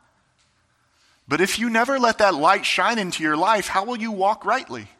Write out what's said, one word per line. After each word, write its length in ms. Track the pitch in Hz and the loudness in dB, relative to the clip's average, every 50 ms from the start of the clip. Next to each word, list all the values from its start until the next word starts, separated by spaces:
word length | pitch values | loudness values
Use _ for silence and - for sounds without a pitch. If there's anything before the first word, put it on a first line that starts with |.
| _ _ _ _ _ _ _ _ _ _ _ _ _ _ _ _ _ _ _ _ _ _ _ _ _ | _ _ _ _ _ _ _ _ _ _ _ _ _ _ _ _ _ _ _ _ _ _ _ _ _
But 140 | - 139 156 | -4 0 0
if 160 | 185 196 - | 2 0 0
you 120 | 208 226 240 | -2 -2 0
never 300 | 226 226 240 254 277 262 | 0 0 0 2 0 2
let 200 | 240 226 220 - | 2 2 4 4
that 160 | 214 196 175 | 2 2 4
light 300 | 139 151 175 196 202 - | 4 4 2 2 2 0
shine 340 | - - - 180 208 240 226 | -2 -2 0 0 0 0 -2
into 240 | 190 175 - - 160 | -4 -4 -6 -4 -2
your 140 | 156 151 | 0 0
life, 300 | 156 180 208 226 202 175 | 2 2 2 2 0 0
how 180 | - - 190 202 | -2 -2 -2 -2
will 120 | 240 247 | -4 -6
you 140 | 220 226 233 | -8 -8 -8
walk 340 | 214 185 190 202 214 202 - | -4 -2 0 0 -2 -2 -2
rightly? 420 | 196 233 262 - - 131 117 104 - _ | -2 -2 -2 -4 -8 -12 -12 -12 -16 _